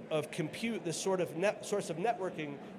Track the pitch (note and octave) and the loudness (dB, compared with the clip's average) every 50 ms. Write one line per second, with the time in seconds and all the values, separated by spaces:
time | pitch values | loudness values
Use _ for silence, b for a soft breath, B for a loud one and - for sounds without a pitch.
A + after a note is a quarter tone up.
0 | - - D#3+ D#3 C#3+ - - - D#3+ D3+ - - A3 A#3 A3+ G3 - E3+ D#3 - | -2 0 0 0 0 0 0 -2 -2 -2 -2 -2 -2 -2 -2 0 -2 -2 -2 0
1 | - F#3+ F#3+ F3+ E3+ C#3+ C#3+ D#3+ F#3 G#3 G3+ - - - G#3 G3+ F3+ - D#3+ D#3+ | 2 2 4 4 2 0 2 2 4 4 2 2 0 0 0 0 0 -2 -2 2
2 | F#3+ A#3 A3+ - F#3+ F3+ - F3 D#3 C#3+ C#3+ - B B B | 2 2 2 2 0 -2 -2 -2 -4 -4 -6 -6 B B B